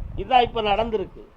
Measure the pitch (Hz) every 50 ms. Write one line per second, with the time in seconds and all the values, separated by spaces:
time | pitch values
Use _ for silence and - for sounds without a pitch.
0 | - - - - 196 208 254 247 240 - - 233 214 208 196 208 226 233 220 202
1 | 175 - - 117 104 - -